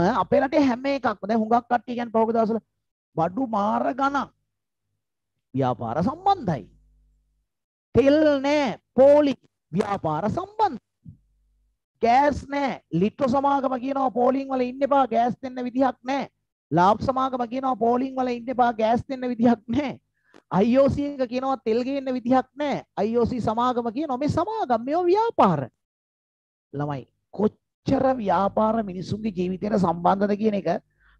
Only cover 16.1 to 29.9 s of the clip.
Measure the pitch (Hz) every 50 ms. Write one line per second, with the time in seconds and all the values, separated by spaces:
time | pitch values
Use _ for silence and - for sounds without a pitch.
16.1 | 277 269 - - _ _ _ _ _ _ _ _ 147 170 180 196 226 - - 269
17.1 | 254 262 262 269 254 240 247 220 240 262 262 262 254 196 226 233 240 247 262 269
18.1 | 262 262 254 247 240 240 233 254 254 233 240 240 233 208 220 220 233 233 - -
19.1 | 269 254 254 247 247 226 226 240 240 - - - 233 269 294 240 135 - _ _
20.1 | _ _ _ _ _ - _ _ - 180 214 233 240 269 277 269 - 285 285 285
21.1 | 285 262 262 226 240 254 262 269 269 262 - 226 226 240 247 262 277 277 269 269
22.1 | 254 254 220 240 262 262 247 - _ 269 294 277 226 151 - _ _ - 196 226
23.1 | 233 240 233 - 254 240 - 240 214 233 240 254 247 240 233 240 208 262 320 294
24.1 | 254 240 302 277 - 311 349 415 440 440 381 254 240 220 233 269 302 359 359 349
25.1 | 370 427 453 466 - - 254 196 165 139 127 - - _ _ _ _ _ _ _
26.1 | _ _ _ _ _ _ _ _ _ _ _ _ - 139 147 147 143 131 - -
27.1 | _ _ _ _ - - 208 208 - _ _ _ _ _ _ - 269 269 269 262
28.1 | 262 254 208 185 170 175 196 196 - 220 214 220 220 226 214 196 180 190 - -
29.1 | 208 208 214 220 175 175 180 180 190 175 202 208 220 202 185 170